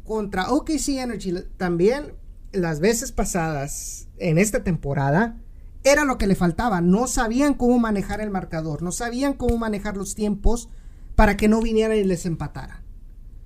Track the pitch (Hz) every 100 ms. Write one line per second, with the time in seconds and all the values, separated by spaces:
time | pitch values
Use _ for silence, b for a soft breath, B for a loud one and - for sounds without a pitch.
0 | - 220 202 190 185 269 - 311 - 269
1 | 247 214 190 175 - - 180 170 185 269
2 | 190 - - - - 196 170 151 185 226
3 | 262 - 202 185 165 147 143 - - -
4 | - - 180 160 214 262 - 160 143 139
5 | 139 156 233 - b b b - 269 294
6 | 285 247 202 190 175 165 233 185 175 190
7 | 247 269 233 240 294 277 240 247 226 202
8 | 190 208 214 196 165 165 160 147 175 -
9 | 240 240 277 269 240 233 226 208 208 202
10 | 190 - 208 202 - 233 - b b b
11 | b - 214 202 214 220 233 220 220 220
12 | 190 175 185 156 147 143 135 - - -
13 | - - - -